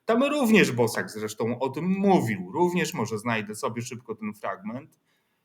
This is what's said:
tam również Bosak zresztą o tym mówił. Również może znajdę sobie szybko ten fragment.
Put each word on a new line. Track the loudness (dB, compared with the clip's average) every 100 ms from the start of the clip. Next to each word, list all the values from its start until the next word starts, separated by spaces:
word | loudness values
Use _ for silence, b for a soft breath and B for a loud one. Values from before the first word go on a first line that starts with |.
tam | 0 2
również | 2 2 4 6 6
Bosak | 4 0 0 -6
zresztą | -8 -8 -4 -4 -2
o | -4
tym | -2 -2
mówił. | 2 4 4 4 -2 -4
Również | 0 2 2 -2
może | -2 -4 -4
znajdę | -2 -2 -4
sobie | -6 -6 -6
szybko | -8 -12 -12
ten | -10 -10
fragment. | -8 -8 -8 -8 -10 -14 _ _ _ _ _